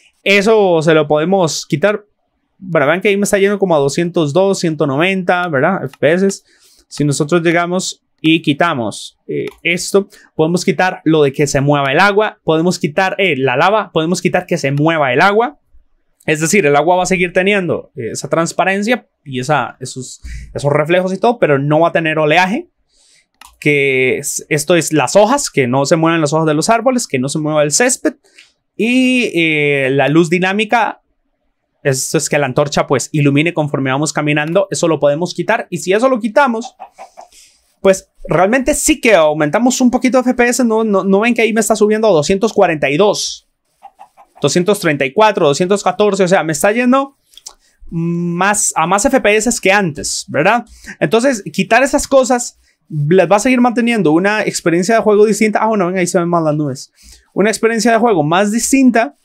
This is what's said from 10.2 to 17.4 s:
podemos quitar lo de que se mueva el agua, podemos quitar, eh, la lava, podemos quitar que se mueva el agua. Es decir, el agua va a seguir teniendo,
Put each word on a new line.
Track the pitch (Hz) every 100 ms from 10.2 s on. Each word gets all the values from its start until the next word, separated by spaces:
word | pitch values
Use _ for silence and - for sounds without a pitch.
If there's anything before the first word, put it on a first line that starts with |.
| _ -
podemos | 160 175 196
quitar | 156 185 180 156
lo | 160
de | 143
que | 139 143
se | 143
mueva | 139 143 139
el | 147
agua, | 202 202 214 -
podemos | - 160 175 175
quitar, | 160 151 190 -
eh, | 190 135
la | 135 127
lava, | 175 214 196
podemos | 165 160 185
quitar | 175 180 -
que | 170
se | 135
mueva | 143 156 165 139
el | 127
agua. | 190 208 254 - _ - _ _ _ _ -
Es | 156
decir, | 160 208 143
el | 143
agua | 156 180
va |
a | 180
seguir | 185 180
teniendo, | 185